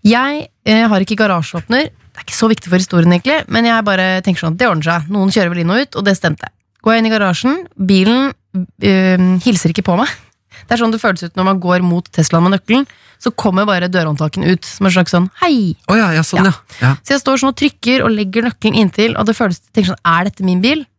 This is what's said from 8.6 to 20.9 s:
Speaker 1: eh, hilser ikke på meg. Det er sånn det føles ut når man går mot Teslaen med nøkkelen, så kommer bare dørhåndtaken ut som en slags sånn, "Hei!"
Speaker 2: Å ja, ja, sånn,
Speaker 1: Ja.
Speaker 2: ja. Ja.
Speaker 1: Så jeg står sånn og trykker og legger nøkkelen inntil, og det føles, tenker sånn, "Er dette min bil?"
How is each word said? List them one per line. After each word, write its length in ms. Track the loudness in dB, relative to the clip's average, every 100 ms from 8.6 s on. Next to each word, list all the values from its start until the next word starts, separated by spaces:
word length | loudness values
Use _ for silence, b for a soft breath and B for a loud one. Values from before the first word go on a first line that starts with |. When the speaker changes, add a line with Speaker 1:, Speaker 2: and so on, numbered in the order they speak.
| -8 _
Speaker 1:
eh, 340 | 0 2 2 2 2 2
hilser 300 | 0 0 0
ikke 100 | -2
på 120 | -2 0
meg. 120 | -2 B B _ _ B B
Det 100 | -2
er 60 |
sånn 80 | 0
det 80 | 0
føles 220 | -2 -2
ut 100 | -6
når 100 | -2
man 160 | 0 0
går 200 | 0 0
mot 220 | 2 -2 -2
Teslaen 300 | -2 0 2
med 80 | 2 0
nøkkelen, 260 | 0 0 0 b b b
så 140 | -6
kommer 300 | -2 -2 0 0
bare 220 | -2 -2
dørhåndtaken 560 | -2 -2 -2 -4 -2 0
ut 180 | 0
som 220 | -4 -2 0
en 60 |
slags 180 | 2 2
sånn, 200 | 0 -2 -2
"Hei!" 340 | 0 2 0 -4 -2
Speaker 2:
Å 80 | 0
ja, 140 | 2
ja, 80 | 0
sånn, 220 | 0 2
Speaker 1:
Ja. 80 | 0 0 _ B
Speaker 2:
ja. 0 |
Ja. 140 | 0 0
Speaker 1:
Så 60 | -2 -2
jeg 40 |
står 160 | 0 0
sånn 80 | 0
og 80 | 0
trykker 480 | -2 -2 -2 0
og 60 | 0
legger 300 | 0 -2 -2
nøkkelen 320 | -4 -2 -2 2
inntil, 400 | 0 0 -2 0
og 80 | -2
det 80 | 0
føles, 240 | -2 -4 _
tenker 220 | -2 -2
sånn, 100 | -2
"Er 200 | 0 0
dette 200 | 0 -2
min 160 | -2 0
bil?" 240 | 0 -2 -6